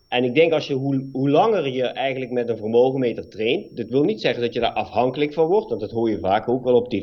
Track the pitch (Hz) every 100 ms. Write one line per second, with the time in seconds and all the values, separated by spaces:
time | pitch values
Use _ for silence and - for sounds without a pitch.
0 | _ 123 127 143 165 151 147 135 139 135
1 | 135 127 139 151 220 196 139 127 120 -
2 | 135 131 120 123 117 110 107 120 131 131
3 | 120 98 - 95 110 175 - 123 113 135
4 | 170 214 143 117 120 123 113 - - 110
5 | 127 147 151 156 160 208 - - 107 113
6 | 113 101 95 107 113 127 127 120 120 104